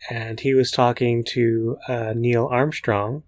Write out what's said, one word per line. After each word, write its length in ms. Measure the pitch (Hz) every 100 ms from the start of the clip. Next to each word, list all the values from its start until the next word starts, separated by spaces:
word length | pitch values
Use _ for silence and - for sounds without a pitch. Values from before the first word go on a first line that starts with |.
| -
And 300 | 117 113 113
he 140 | 135
was 180 | 131 123
talking 520 | - 123 120 120 117 117
to, 480 | 123 117 113 113 - -
uh, 260 | 120 110 113
Neil 320 | 120 117 135
Armstrong, 760 | 123 147 - - 104 104 143